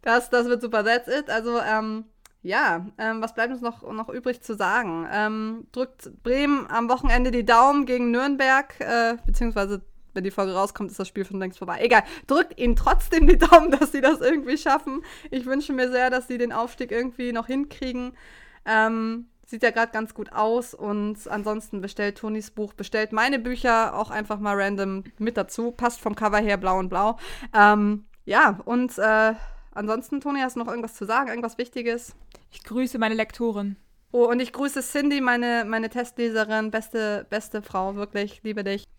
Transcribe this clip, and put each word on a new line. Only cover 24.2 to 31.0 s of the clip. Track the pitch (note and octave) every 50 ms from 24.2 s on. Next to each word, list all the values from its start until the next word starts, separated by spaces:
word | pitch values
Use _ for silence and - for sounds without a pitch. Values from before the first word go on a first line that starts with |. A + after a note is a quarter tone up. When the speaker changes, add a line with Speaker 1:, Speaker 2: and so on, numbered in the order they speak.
| G#3 G#3 G#3+ G3
Speaker 1:
mal | G#3 G#3 G3+ G3+
random | G3 G3+ G#3 G3 G3 G3 F#3+ F#3+ F#3+ - _ -
mit | G#3+ A3+ A#3
dazu. | G#3+ F#3 - - - A3+ A#3+
Passt | A#3+ - B3 A#3 A#3 -
vom | - A3 G#3
Cover | - A3+ G#3 G3+ G#3
her | G#3+ G#3 G3+
blau | G3 F3+ F#3+ F#3 F#3+
und | F#3 F3+
blau. | F3+ F3+ G3+ G#3+ A#3 - - - - - - A3+ -
Ähm, | G#3+ G#3 G#3 G#3 G#3 G#3 G#3 G#3+ G#3 G#3 - - - _
ja, | - G3 A#3 D#4 A#3 F#3 F3+ G#3+
und, | - A#3 B3 B3+ B3 -
äh, | - G3 A3 A3 A3 A3 A3 A3+ A3 - - - - - - -
ansonsten, | - G#3 G#3+ A3 A#3 C4 - D4 C#4
Toni, | - D4 C#4 C#4
hast | C4 B3+ B3
du | A#3+
noch | A#3
irgendwas | A#3 - A#3+ A3+ A3 -
zu | -